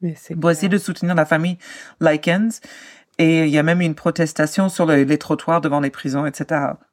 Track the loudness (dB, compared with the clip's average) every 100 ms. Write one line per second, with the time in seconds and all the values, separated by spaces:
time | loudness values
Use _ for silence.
0 | -8 -8 -10 -2 0 2 2 0 -2 -4
1 | -2 0 2 2 0 -4 -12 -20 -16 -2
2 | 0 2 0 0 0 -4 -14 -20 -20 -20
3 | _ 0 2 4 4 2 2 2 0 -2
4 | -4 -2 -2 0 -2 0 -2 0 2 4
5 | 4 0 0 -4 0 0 0 -2 -2 -6
6 | -6 -4 -4 -6 -4 -2 -2 -6 _